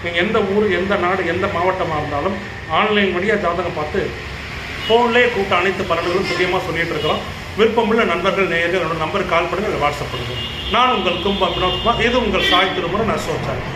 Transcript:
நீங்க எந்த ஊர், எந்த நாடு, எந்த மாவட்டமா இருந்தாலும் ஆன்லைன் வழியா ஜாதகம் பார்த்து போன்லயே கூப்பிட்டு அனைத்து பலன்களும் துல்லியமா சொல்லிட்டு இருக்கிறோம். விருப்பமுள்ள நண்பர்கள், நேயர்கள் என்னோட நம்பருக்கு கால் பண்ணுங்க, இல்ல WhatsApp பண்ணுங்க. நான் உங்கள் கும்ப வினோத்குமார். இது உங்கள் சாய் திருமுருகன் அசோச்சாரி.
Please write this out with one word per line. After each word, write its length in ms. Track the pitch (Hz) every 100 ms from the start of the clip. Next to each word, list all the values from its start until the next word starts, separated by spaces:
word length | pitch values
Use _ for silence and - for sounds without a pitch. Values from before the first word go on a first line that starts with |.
நீங்க 140 | 170 170 196
எந்த 140 | 226 196
ஊர், 120 | 196 208 175
எந்த 160 | 190 196 175
நாடு, 180 | 190 170
எந்த 140 | 175 196 170
மாவட்டமா 420 | 185 185 165 151
இருந்தாலும் 360 | 143 143 165 208 - - - 160
ஆன்லைன் 320 | 214 208 196 175
வழியா 180 | 196 208 175
ஜாதகம் 320 | 175 175 156
பார்த்து 220 | 147 196 147 - - - - - - - -
போன்லயே 380 | 226 240 233 240
கூப்பிட்டு 240 | 196 196 185
அனைத்து 240 | 185 190 180
பலன்களும் 400 | 165 175 175 196
துல்லியமா 300 | - 180 185 170
சொல்லிட்டு 260 | 160 165 156
இருக்கிறோம். 280 | 151 208 - - - -
விருப்பமுள்ள 440 | 220 220 208 233 202
நண்பர்கள், 400 | 175 185 185 185
நேயர்கள் 280 | 165 170 180
என்னோட 140 | 160 160
நம்பருக்கு 300 | 156 196 190 165
கால் 140 | 175
பண்ணுங்க, 220 | 180 208
இல்ல 100 | 151 143
WhatsApp 260 | 143 139
பண்ணுங்க. 220 | 127 120 127 - - - 208
நான் 200 | 254 226
உங்கள் 240 | 180 165 196
கும்ப 240 | 196 185 -
வினோத்குமார். 460 | 180 180 208 233 226
இது 100 | 254 220
உங்கள் 200 | 190 -
சாய் 200 | 180 190 185
திருமுருகன் 380 | 170 208 - 156
அசோச்சாரி. 480 | - 147 - 123 -